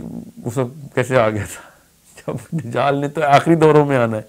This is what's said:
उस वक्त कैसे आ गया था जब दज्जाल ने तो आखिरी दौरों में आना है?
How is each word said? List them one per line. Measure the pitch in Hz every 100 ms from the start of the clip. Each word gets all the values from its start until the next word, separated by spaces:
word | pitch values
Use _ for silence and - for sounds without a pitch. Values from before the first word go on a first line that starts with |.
| - 117 113 - 123
उस | 139
वक्त | 123 151 135 -
कैसे | 123 131
आ | 110
गया | 107 90
था | - - _ _ _ _ -
जब | - - - 165
दज्जाल | 113 123 139 143
ने | 143
तो | 151
आखिरी | 147 139 165 165
दौरों | 156 151 143
में | 135
आना | 117
है? | 110